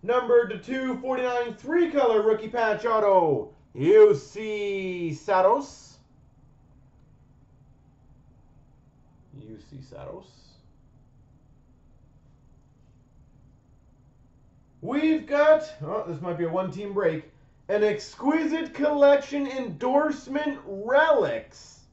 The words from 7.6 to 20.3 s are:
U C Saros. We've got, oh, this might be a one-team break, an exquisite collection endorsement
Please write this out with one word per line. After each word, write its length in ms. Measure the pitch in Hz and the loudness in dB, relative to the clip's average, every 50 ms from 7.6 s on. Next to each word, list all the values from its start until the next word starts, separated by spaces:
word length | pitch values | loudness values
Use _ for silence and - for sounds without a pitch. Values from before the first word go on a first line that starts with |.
| _ _ - _ _ _ _ _ _ _ - _ _ _ _ _ _ _ _ _ _ _ _ _ _ _ _ _ _ _ _ _ _ _ 147 135 | _ _ -20 _ _ _ _ _ _ _ -20 _ _ _ _ _ _ _ _ _ _ _ _ _ _ _ _ _ _ _ _ _ _ _ -20 -20
U 200 | 107 110 110 104 - - | -20 -18 -20 -20 -20 -20
C 100 | 139 131 - | -20 -20 -20
Saros. 380 | - - - 135 151 165 190 190 - _ - _ - - _ _ _ _ _ _ _ _ _ _ _ _ _ - _ _ _ _ _ - _ _ _ _ _ _ _ _ - _ _ _ - _ _ _ _ _ - _ _ _ _ _ _ _ _ _ _ _ _ _ _ - _ _ _ _ - _ _ _ _ _ _ _ _ _ _ _ _ _ _ _ _ _ _ _ _ _ _ _ _ _ _ | -20 -18 -18 -16 -16 -16 -16 -18 -20 _ -20 _ -20 -20 _ _ _ _ _ _ _ _ _ _ _ _ _ -20 _ _ _ _ _ -20 _ _ _ _ _ _ _ _ -20 _ _ _ -20 _ _ _ _ _ -20 _ _ _ _ _ _ _ _ _ _ _ _ _ _ -20 _ _ _ _ -20 _ _ _ _ _ _ _ _ _ _ _ _ _ _ _ _ _ _ _ _ _ _ _ _ _ _
We've 440 | - 185 262 285 311 320 320 311 - | -8 -4 -4 0 0 0 0 0 -2
got, 380 | - 285 294 294 302 311 311 - - - - | -4 0 2 4 4 4 4 2 -6 -14 -12
oh, 220 | 147 147 190 220 - | -10 -8 -6 -6 -6
this 140 | 175 160 135 | -8 -10 -10
might 180 | 170 180 165 | -8 -8 -6
be 60 | 156 170 | -4 -4
a 60 | 165 | -4
one-team 420 | 165 185 190 180 139 190 208 202 196 | -2 -4 -4 -4 -8 -10 -10 -6 -6
break, 380 | 196 190 165 160 160 - - _ _ _ _ _ _ _ - | -2 -2 0 -2 -2 -10 -14 _ _ _ _ _ _ _ -4
an 160 | 196 208 214 | -2 0 0
exquisite 880 | 208 202 208 - - - - 233 277 311 330 311 - 302 330 - 254 - | 0 0 -4 -8 -16 -16 -4 -2 0 0 0 -2 -2 -4 -4 -6 -8 -6
collection 760 | - 285 302 294 285 285 285 285 277 277 - 285 285 277 | -2 -2 0 2 4 6 6 6 4 2 -4 -6 -6 -6
endorsement 1120 | 262 262 262 247 220 165 147 226 254 269 285 302 302 285 - - 247 | -6 -6 -8 -8 -10 -10 -6 -4 0 0 2 0 0 -4 -6 -10 -8